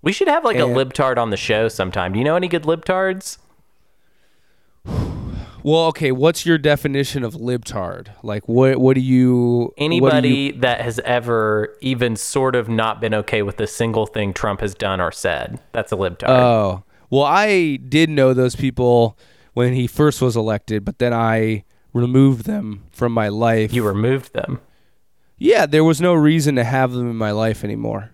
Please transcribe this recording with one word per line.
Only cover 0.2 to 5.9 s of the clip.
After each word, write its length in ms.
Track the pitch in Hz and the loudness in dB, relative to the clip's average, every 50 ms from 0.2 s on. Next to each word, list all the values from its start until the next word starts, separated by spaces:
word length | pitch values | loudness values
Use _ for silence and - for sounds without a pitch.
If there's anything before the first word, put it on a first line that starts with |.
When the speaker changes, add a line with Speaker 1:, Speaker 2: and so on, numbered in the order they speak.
| 403 359 | 2 2
Speaker 1:
have, 160 | 294 330 330 | 2 2 2
like, 120 | 247 214 | 0 2
a 80 | 123 151 | 2 0
Speaker 2:
And 100 | 127 120 | 2 2
Speaker 1:
libtard 420 | 127 135 131 131 - 147 131 127 120 | 0 0 -2 0 -2 0 0 2 0
on 120 | 117 113 | 0 -2
the 60 | 101 | -2
show 300 | 95 - - 110 107 113 113 | -6 -2 -2 0 0 0 0
sometime. 440 | - - 95 92 85 104 90 90 92 | 0 -2 -4 -4 -2 -4 -4 -2 -2
Do 60 | 104 | -2
you 40 | 123 | 0
know 120 | 143 160 | 0 0
any 100 | 175 180 180 | 0 0 -2
good 140 | 170 165 147 | -4 -2 0
libtards? 760 | 151 165 165 - - 185 185 190 190 190 190 - - - - _ _ _ _ _ _ _ _ _ _ _ _ _ _ _ _ _ _ _ _ _ _ _ _ _ _ _ _ _ - - - - - - - - - - - - - - - - | 0 -2 -2 -2 -4 -2 -2 0 -2 -4 -6 -10 -14 -16 -16 _ _ _ _ _ _ _ _ _ _ _ _ _ _ _ _ _ _ _ _ _ _ _ _ _ _ _ _ _ -8 -6 -6 -6 -6 -8 -10 -12 -12 -12 -12 -14 -14 -18 -10 -2
Speaker 2:
Well, 240 | 143 151 165 165 | 0 0 2 2
okay, 260 | 160 | 0